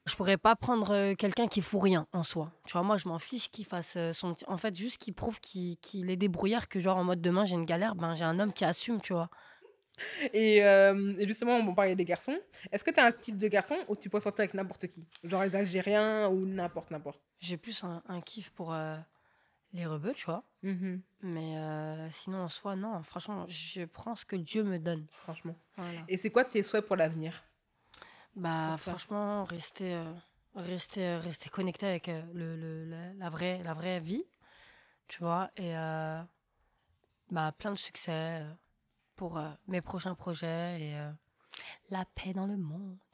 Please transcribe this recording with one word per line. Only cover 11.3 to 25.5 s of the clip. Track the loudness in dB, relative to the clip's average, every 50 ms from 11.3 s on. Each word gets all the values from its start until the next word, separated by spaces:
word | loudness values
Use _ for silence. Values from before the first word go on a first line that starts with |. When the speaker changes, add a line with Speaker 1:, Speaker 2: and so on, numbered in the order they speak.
| 0 2 2 4 4
Speaker 2:
on | 4 4 4 4
parlait | 4 4 6 4
des | 2 2
garçons. | 2 0 -2 -2 -2 -4 -4 -6 _ -16 -18 -8 -6
Est-ce | -6 -2 -2
que | 2
t'as | 6 8 8
un | 8
type | 6 4 -2 -8 -2
de | 0 2 4
garçon | 4 2 2 2 0 -2 -2 -2
où | -4
tu | -6 -4 -2
peux | -2 -2
sortir | 0 0 0 0 0
avec | 0 0
n'importe | -2 -4 -6 -6 -8 -10
qui ? | -10 -10 -14 -18 -18 -16 -14 -6
Genre | -2 0 2 2
les | 2 2
Algériens | 2 2 2 0 0 2 4 4 4 4 4 4 2 2 4
ou | 2 2 0
n'importe, | 0 -2 -2 -4 -4 -4 -8 -8 -8
n'importe. | -8 -8 -8 -10 -12 -12 _ _ _ _
Speaker 1:
J'ai | -8 -6 -6
plus | -8 -8 -8 -8 -6 -6
un, | -6 -8 -8 -8
un | -8 -8 -8
kiff | -8 -10 -12 -14 -14 -14
pour, | -12 -10 -6 -4 -4
euh, | -4 -4 -4 -6 -8 -12 -16 _ _ _ _ _ _ _ _ _ _ _ _ -8
les | -6 -4
rebeux, | -4 -4 -2 -4 -4 -4
tu | -4 -4
vois. | -6 -6 -6 -8 _ _ _ -4
Speaker 2:
Mhm. | -4 -2 -2 -2 -4 -4 -6 -8 _ _ _
Speaker 1:
Mais, | -8 -6 -6 -6 -6 -6 -6
euh, | -6 -4 -4 -4 -4 -6 -6 -6 -8 -10 -10
sinon, | -12 -12 -10 -8 -6 -6
en | -6 -6
soi, | -8 -8 -6 -6 -6
non. | -4 -4 -4 -6 -6 -8
Franchement, | -8 -10 -10 -8 -8 -8 -8 -8
je | -8 -10 -10 -10 -10 -8 -8 -10
prends | -10 -10 -10 -10 -8 -8
ce | -8 -6
que | -6 -6
Dieu | -6 -4 -2 -2 0 0
me | 0 -2 -2
donne. | -2 -2 -4 -4 -6 -10
Speaker 2:
Franchement. | -16 -16 -14 -14 -12 -10 -12 -12